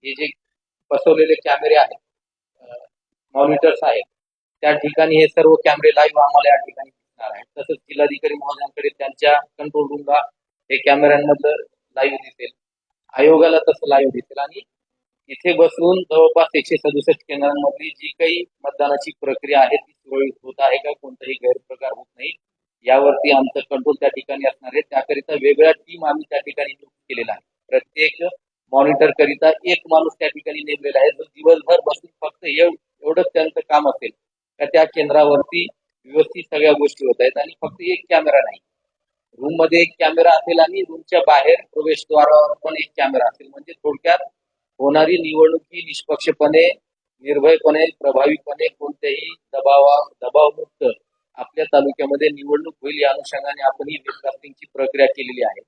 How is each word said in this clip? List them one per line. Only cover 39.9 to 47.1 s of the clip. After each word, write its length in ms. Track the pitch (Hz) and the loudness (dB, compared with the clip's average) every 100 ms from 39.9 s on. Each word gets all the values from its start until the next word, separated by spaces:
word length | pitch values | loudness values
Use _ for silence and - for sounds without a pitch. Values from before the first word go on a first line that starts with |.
| _ | _
कॅमेरा 320 | 160 165 170 | -2 2 4
असेल 280 | 160 175 165 | 4 2 0
आणि 240 | 160 190 | 0 0
रूमच्या 380 | 175 160 _ 175 | -8 -12 _ 0
बाहेर 400 | - 147 139 170 - | 4 2 4 0 0
प्रवेशद्वारावर 840 | - 151 151 - 151 147 151 147 147 | -8 -4 -4 -2 2 6 6 4 -2
पण 120 | 160 156 | -8 -10
एक 140 | - - | -12 -4
कॅमेरा 320 | 139 131 123 | -2 0 -2
असेल. 200 | - 139 | -4 -20
म्हणजे 240 | 139 156 | -20 -20
थोडक्यात 460 | 170 147 139 170 180 175 _ _ _ _ _ | -10 -8 -6 -2 -2 -2 _ _ _ _ _
होणारी 380 | 135 151 156 175 | 0 2 2 0
निवडणूक 440 | 160 156 160 165 _ | -4 2 2 2 _
ही 100 | 170 | -18
निष्पक्षपणे, 880 | 165 151 - 151 165 151 151 160 170 - _ _ _ | -16 -16 -8 -6 -4 -2 2 4 2 0 _ _ _